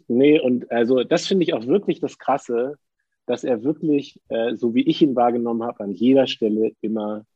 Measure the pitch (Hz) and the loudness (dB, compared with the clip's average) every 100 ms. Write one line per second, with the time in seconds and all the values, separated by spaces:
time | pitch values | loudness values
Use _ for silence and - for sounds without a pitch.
0 | - 120 147 151 127 123 - 117 117 127 | -2 4 6 6 4 -2 -2 -2 2 2
1 | 117 170 - 190 165 135 117 196 202 208 | 2 -2 0 0 0 -2 0 0 0 -4
2 | 139 - - 139 - 117 131 147 _ _ | -8 -6 -4 -4 -2 -4 -4 -8 _ _
3 | _ _ - 123 143 113 131 160 156 143 | _ _ -8 -6 -2 -2 -2 -4 0 -2
4 | - - _ 113 117 113 120 120 160 - | -2 -16 _ -4 -4 -2 -2 0 0 2
5 | 151 123 120 120 117 117 120 - 101 90 | 2 2 0 0 -2 -4 -6 -8 -10 0
6 | 120 135 127 - 110 107 110 - 107 110 | 4 4 2 0 -2 0 -2 -4 -6 -4
7 | 107 107 - | -6 -8 -14